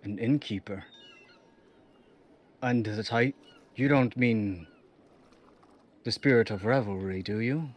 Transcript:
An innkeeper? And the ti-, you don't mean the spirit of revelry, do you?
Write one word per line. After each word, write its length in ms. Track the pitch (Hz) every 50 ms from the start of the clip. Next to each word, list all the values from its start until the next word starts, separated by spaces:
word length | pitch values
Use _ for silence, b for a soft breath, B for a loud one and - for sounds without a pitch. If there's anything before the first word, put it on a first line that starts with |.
| -
An 160 | 101 104 -
innkeeper? 640 | - 117 139 147 - - 110 98 - - 104 98 98 - - - - - - - - - - _ _ - _ _ _ _ _ _ _ _ _ _ _ _ - _ _ _ - _ _ _ _ _
And 240 | - 127 123 120 113
the 180 | 107 104 107 110
ti-, 320 | - 117 117 120 131 139 _ - - - - - _ _
you 120 | - 127
don't 280 | 139 143 139 127 123 -
mean 500 | 127 123 120 117 110 104 101 95 87 82 - - _ _ _ _ _ _ _ _ _ _ _ _ _ _ - - _ - _ _ _ _ _ _ _ _
the 80 | 120
spirit 400 | 110 - - 143 131 117 110 -
of 140 | 110 98 92
revelry, 580 | 110 127 139 120 101 98 95 95 95 95 92 92
do 160 | 101 104 107
you? 300 | 113 120 131 156 160 139 120